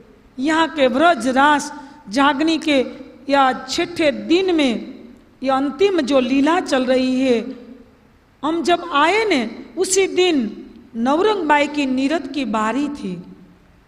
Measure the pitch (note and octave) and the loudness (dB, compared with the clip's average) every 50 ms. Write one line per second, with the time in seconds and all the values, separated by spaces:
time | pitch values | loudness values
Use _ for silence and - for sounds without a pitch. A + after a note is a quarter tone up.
0 | - - - _ _ _ - B3+ C4 D#4+ D#4 E4 E4 D#4+ D#4+ D4+ C4 B3 A#3 C4+ | -20 -20 -20 _ _ _ -10 -4 -2 0 0 0 0 -2 0 0 0 2 2 4
1 | D#4+ F4 E4 A#3 G#3 C4 B3 C4 C#4 D4+ D4 C#4 C#4+ - - - - - - - | 2 2 2 2 0 0 2 4 4 4 4 2 -2 -6 -12 -16 -18 -20 -20 -20
2 | - G3 G3+ C#4 C4+ C#4+ C#4+ C4 D#4+ E4 D#4+ D4 - D#4 C#4+ C4 A#3 - - - | -12 -4 0 2 2 2 2 2 0 0 0 0 0 2 2 2 0 -2 -6 -16
3 | - - - - - C4+ C#4 C#4 C4+ C4 B3+ C4 - - - E4 F4 F4 F4 - | -18 -20 -20 -12 -4 0 2 2 4 2 0 -2 -6 -8 -4 -4 -4 -4 -2 0
4 | D#4+ C#4+ A#3+ G#3 G3+ A3 D#4+ F#4 F#4+ F#4 E4+ D#4 C#4 B3 G#3+ - - - - - | 0 0 0 -2 0 2 2 2 2 2 2 2 2 0 0 -2 -6 -10 -16 -18
5 | - - - - _ _ _ - B3+ C4+ C4+ C4+ C#4 C#4+ C#4 D4 G4 G4+ F#4+ E4 | -20 -20 -20 -20 _ _ _ -6 -2 0 0 0 0 -2 0 2 2 2 2 2
6 | C4 G#3+ C#4+ C4 B3 A#3 C4+ C#4 C4+ D4+ E4+ F#4 - - D4 C4 B3+ B3 C4 B3+ | 0 2 2 2 2 2 2 2 2 2 2 0 0 0 0 0 2 2 2 2
7 | C4 B3+ B3+ B3+ C4+ C4 A#3+ A3 G#3+ - - - - - - - - _ _ _ | 2 0 0 0 2 2 2 0 -2 -6 -12 -14 -16 -20 -20 -20 -20 _ _ _
8 | _ _ _ _ _ _ _ - - D4+ E4 E4+ C4 C4+ F4 E4+ F4 F4 F4 C#4+ | _ _ _ _ _ _ _ -8 -4 -4 -2 -2 0 0 0 0 -2 -2 0 2
9 | D4+ E4 G4 A4 A4+ G#4 E4 B3+ A3 A3+ - - - - - E4 F#4+ F#4 F#4+ G4 | 2 2 2 2 2 2 0 0 -2 -4 -8 -14 -16 -10 -6 -4 -2 -2 0 0
10 | F#4+ - F#4 F4 F#4 F4+ D#4+ C4+ A3 - - - - - - - - - - A3+ | 0 0 0 0 2 2 2 0 -2 -4 -8 -12 -18 -20 -20 -20 -20 -14 -8 -4
11 | A#3 C4 D4 E4 G4+ A4 G#4+ F#4+ D#4+ D4 D4+ D4 C#4+ D4 D4 D4 C#4 C4 B3+ C4 | -2 0 2 2 2 2 0 0 0 2 2 2 2 0 -2 -2 -2 -2 0 0
12 | C4+ C#4 D#4+ E4+ C4+ - - D4 B3+ G#3+ G#3+ A3 G#3+ A3 B3 C#4 D4 C#4+ D4 - | 0 0 0 -2 -4 -6 -6 -6 -4 -4 -2 -2 -2 -2 -2 -2 -4 -6 -6 -8
13 | G#3 F#3 F3 E3+ - - - - - - - _ _ _ _ _ _ | -10 -10 -10 -10 -14 -18 -20 -20 -20 -20 -20 _ _ _ _ _ _